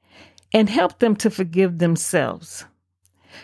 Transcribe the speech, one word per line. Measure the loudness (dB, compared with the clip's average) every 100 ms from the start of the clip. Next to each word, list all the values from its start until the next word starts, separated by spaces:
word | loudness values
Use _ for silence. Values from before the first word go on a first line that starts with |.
| _ -20 -20 _ _
and | 0 2
help | 2 -2 2
them | 0 2
to | -2
forgive | -2 -2 0 0 0
themselves. | 0 0 0 -2 -2 -6 -14 -18 -20 _ _ _ _ _ _ -20